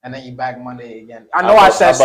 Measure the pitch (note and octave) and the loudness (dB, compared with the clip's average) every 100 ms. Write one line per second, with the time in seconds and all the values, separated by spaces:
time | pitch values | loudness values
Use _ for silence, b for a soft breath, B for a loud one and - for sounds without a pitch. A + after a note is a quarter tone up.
0 | B2+ C3 B2+ B2+ B2+ B2 B2 B2 A#2 A2 | -20 -18 -20 -14 -14 -12 -18 -18 -20 -20
1 | A2 A2+ _ F3 F3+ G#3+ F#3+ F#3+ F3 - | -20 -20 _ -4 2 4 4 2 0 2